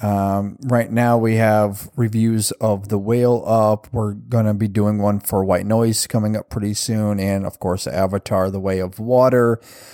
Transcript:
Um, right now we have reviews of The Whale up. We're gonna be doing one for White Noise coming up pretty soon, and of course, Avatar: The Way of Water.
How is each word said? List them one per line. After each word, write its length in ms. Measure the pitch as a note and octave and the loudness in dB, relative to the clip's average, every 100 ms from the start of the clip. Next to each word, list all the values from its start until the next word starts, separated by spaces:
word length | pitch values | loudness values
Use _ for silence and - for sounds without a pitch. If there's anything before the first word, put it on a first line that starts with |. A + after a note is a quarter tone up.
Um, 560 | G#2+ G2+ G2 G2 G2+ - | -2 0 0 0 -4 -6
right 260 | C3 A#2+ A2+ | -2 0 0
now 260 | A2+ A#2+ A#2+ | 0 2 2
we 200 | A2+ A2 | 2 2
have 540 | A2 G#2+ G#2 G2 - - | 4 4 2 -2 -10 -4
reviews 540 | A#2 A2+ A2+ A2 G#2 | -2 0 0 0 -2
of 380 | - A2 G2+ G2+ | -2 -2 -2 -2
The 80 | G#2 | -4
Whale 460 | G2+ A#2+ B2 A#2 - | -2 0 2 0 2
up. 420 | A2+ G#2+ G#2+ - | 2 2 0 -4
We're 200 | A#2+ G#2 | -6 -4
gonna 400 | G#2 - A#2 G#2+ | -6 -4 0 0
be 160 | G2+ G#2+ | 0 0
doing 300 | G2+ G#2 G#2 | 0 0 2
one 200 | G2+ G2+ | 0 0
for 240 | - G2+ | -2 -2
White 220 | G2 F2+ | 2 0
Noise 420 | G2+ A2 A2+ A2 - | 2 2 2 0 -2
coming 300 | A2+ G#2+ G#2+ | -2 -2 -4
up 140 | - | -6
pretty 240 | A2 G#2 | -6 -4
soon, 440 | G#2+ - A2 G#2 G#2 | -4 -4 -2 0 0
and 280 | G2 G2 F#2+ | -2 -2 -4
of 140 | - | -6
course, 260 | F#2+ F#2 - | -4 -4 -4
Avatar: 640 | E2+ F#2+ G2 - G2 F#2+ | -2 -2 -2 -2 0 0
The 100 | G2 | -2
Way 180 | F#2+ F#2+ | -2 -2
of 200 | F#2 G2 | -4 -6
Water. 600 | A2+ B2+ B2+ B2 A#2 A2+ - - - | 0 4 4 4 2 0 -6 -20 -20